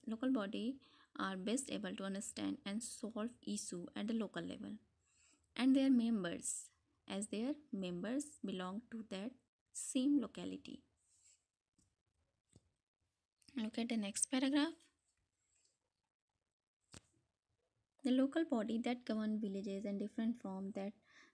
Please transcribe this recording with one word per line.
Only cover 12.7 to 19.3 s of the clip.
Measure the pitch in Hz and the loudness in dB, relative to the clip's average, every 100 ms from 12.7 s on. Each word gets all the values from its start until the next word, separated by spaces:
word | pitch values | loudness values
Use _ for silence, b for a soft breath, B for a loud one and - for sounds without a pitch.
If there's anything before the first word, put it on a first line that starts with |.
| _ _ _ _ _ _ _ - 277 | _ _ _ _ _ _ _ -10 -4
Look | 220 - | -2 -2
at | 233 | 0
the | 233 | 0
next | 202 - - | -2 0 0
paragraph. | 262 269 294 311 330 _ _ _ _ _ _ _ _ _ _ _ _ _ _ _ _ _ _ _ _ _ - - _ _ _ _ _ _ _ _ _ | 2 2 4 2 -2 _ _ _ _ _ _ _ _ _ _ _ _ _ _ _ _ _ _ _ _ _ -20 -20 _ _ _ _ _ _ _ _ _
The | 269 | 4
local | 254 269 330 330 | 6 4 4 2
body | 233 220 226 | 0 0 0
that | 233 247 | 0 -2
govern | - 220 214 | 0 0 0